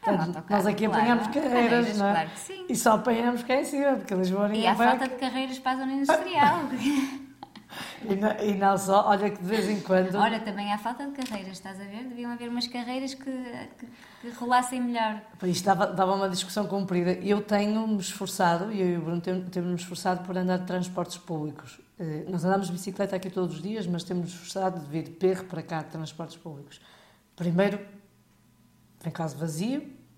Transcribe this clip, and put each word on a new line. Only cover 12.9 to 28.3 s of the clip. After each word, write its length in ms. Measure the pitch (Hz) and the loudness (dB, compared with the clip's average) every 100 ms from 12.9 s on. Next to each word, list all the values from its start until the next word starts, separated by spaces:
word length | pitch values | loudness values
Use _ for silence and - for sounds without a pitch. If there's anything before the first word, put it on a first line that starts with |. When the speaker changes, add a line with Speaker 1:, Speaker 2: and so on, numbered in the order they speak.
| 262 269 | -6 -6
Speaker 1:
que, 100 | 269 269 262 247 233 - - | -8 -8 -8 -8 -12 -14 -16
que, 100 | 233 - - - | -18 -18 -20 -16
que 80 | 240 233 | -14 -8
rolassem 420 | 240 247 247 254 | 2 2 2 -2
melhor. 400 | 247 240 220 214 - - | -2 0 0 -2 -10 -4
Speaker 2:
Pá, 100 | 180 | 0
isto 180 | 175 202 | 2 4
dava, 220 | 185 196 | 4 4
dava 280 | 190 190 196 | 4 2 4
uma 140 | 196 | 2
discussão 360 | 185 - - 196 | -2 -4 -2 -2
comprida. 460 | 196 185 180 175 180 | -2 0 2 2 0
Eu 260 | 196 208 | 2 0
tenho-me 560 | 208 208 208 214 220 208 | 2 2 2 0 0 -2
esforçado, 720 | 185 - 185 - 180 170 202 | -2 -6 -6 2 4 4 0
e 80 | 208 | 0
eu 60 | 180 | 2
e 40 | 170 | 2
o 40 | |
Bruno 180 | 160 175 | 0 -2
tem-, 220 | 170 185 | -2 -4
temos-me 320 | 180 180 175 180 | -4 -4 -2 -4
esforçado 480 | - 175 190 180 | -4 -4 -2 -2
por 120 | - 185 | -2 -2
andar 200 | 185 180 | 0 0
de 60 | 180 | 0
transportes 520 | 180 180 - 175 - | -4 -2 -4 -6 -8
públicos. 640 | - 160 151 147 - - _ _ | -8 -6 -6 -8 -18 -20 _ _
Eh, 260 | 165 151 - | -8 -6 -4
nós 160 | 185 175 | -2 2
andamos 220 | 196 185 | 2 0
de 60 | |
bicicleta 420 | 175 - 185 196 190 | -6 -6 -4 -2 -2
aqui 120 | 185 | -4
todos 280 | 190 180 156 | -2 -2 -4
os 40 | |
dias, 240 | 175 220 175 | -6 -4 -2
mas 180 | 175 | -4
temos-nos 300 | 165 180 165 | -2 -4 -4
esforçado 460 | - - 190 190 175 | -10 -10 -2 -2 -2
de 60 | 147 | -6
vir 160 | 160 | -6
de 80 | 156 | -6
perro 320 | - 185 185 | 0 0 0
para 180 | - 165 | -4 -10
cá 200 | 156 160 | -6 -8
de 60 | 156 | -8
transportes 480 | 160 156 - 160 - | -10 -10 -10 -12 -12
públicos. 420 | 170 143 139 - - - - _ _ - | -14 -14 -18 -20 -20 -20 -20 _ _ -4
Primeiro, 440 | 175 170 196 202 - - _ _ _ | 0 4 4 2 -8 -20 _ _ _